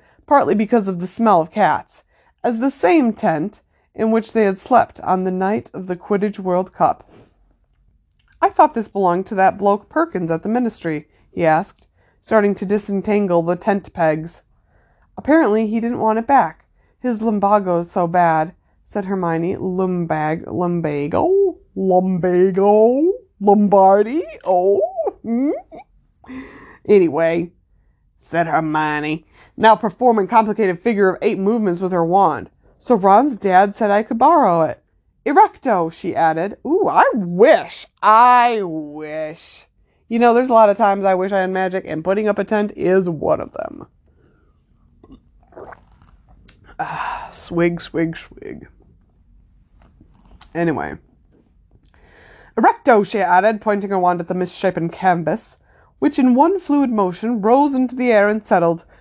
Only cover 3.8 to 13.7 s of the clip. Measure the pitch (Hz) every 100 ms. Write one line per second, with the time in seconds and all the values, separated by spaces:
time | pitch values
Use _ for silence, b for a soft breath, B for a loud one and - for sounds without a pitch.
3.8 | _ - 220 226 214 226 202 190 - 254
4.8 | - - - 185 185 185 190 226 - -
5.8 | 185 175 - 202 208 202 185 180 185 -
6.8 | 165 - _ b b _ _ _ _ _
7.8 | _ _ _ _ _ _ 392 - 202 233
8.8 | 202 202 185 175 190 196 190 196 202 208
9.8 | - 311 339 196 165 165 208 240 233 -
10.8 | 170 151 - _ _ - 165 156 196 -
11.8 | _ _ _ _ - 220 202 196 196 208
12.8 | 208 196 202 208 202 170 165 175 -